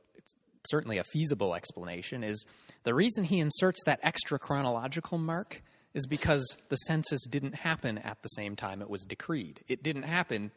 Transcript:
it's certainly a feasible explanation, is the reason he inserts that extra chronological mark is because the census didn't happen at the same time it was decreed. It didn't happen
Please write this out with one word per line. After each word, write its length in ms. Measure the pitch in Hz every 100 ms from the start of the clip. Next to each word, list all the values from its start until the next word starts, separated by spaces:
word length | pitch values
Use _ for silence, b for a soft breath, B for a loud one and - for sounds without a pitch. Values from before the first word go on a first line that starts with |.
| _ -
it's 180 | - - _ _ -
certainly 300 | 151 113 107
a 40 |
feasible 500 | - 151 156 123 98
explanation, 720 | 85 - - 87 87 - 127
is 220 | 107 107 - B B B
the 120 | 135 123
reason 300 | 226 220 170
he 140 | 185
inserts 440 | 151 - 185 - -
that 140 | 135
extra 380 | - - - 139
chronological 760 | - 143 131 117 127 156 - 170
mark 440 | 160 165 208 - b b b
is 120 | - 131
because 400 | 147 - 143 127 - -
the 80 | 135
census 480 | - 160 151 139 123
didn't 300 | 139 135 -
happen 420 | 170 160 127 107
at 240 | 104 104
the 80 | 107
same 260 | - 104 101
time 260 | 101 98
it 80 | 104
was 140 | 101
decreed. 640 | 95 - - 160 85 - -
It 160 | 131
didn't 200 | 156 147
happen 480 | 147 175 - 110 104